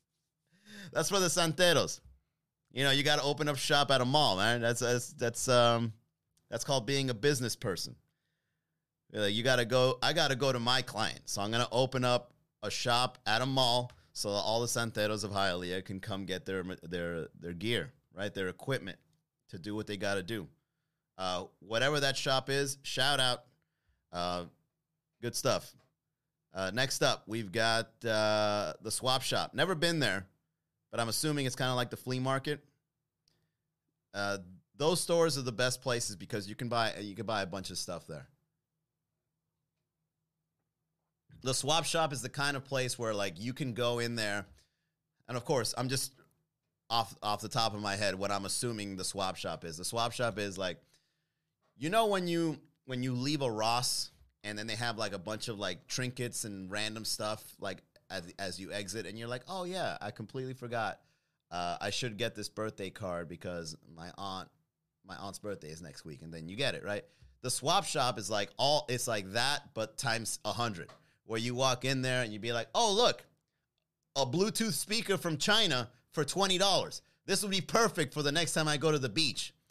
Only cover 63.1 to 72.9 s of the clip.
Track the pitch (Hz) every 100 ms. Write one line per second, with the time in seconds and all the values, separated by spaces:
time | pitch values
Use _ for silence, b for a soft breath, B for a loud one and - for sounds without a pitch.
63.1 | 87 82 85 90 87 82 78 - 82 85
64.1 | - 98 92 85 _ _ _ _ _ 98
65.1 | 90 98 - 104 95 76 80 85 - 82
66.1 | 69 80 82 80 104 135 - 98 104 -
67.1 | b b b 127 - 143 190 160 151 127
68.1 | 113 95 107 101 - 135 151 - 123 -
69.1 | 110 95 110 131 147 - - 110 - 120
70.1 | 113 107 - 107 98 120 87 - b b
71.1 | b - 113 117 123 131 127 131 135 127
72.1 | 127 117 107 113 117 113 202 226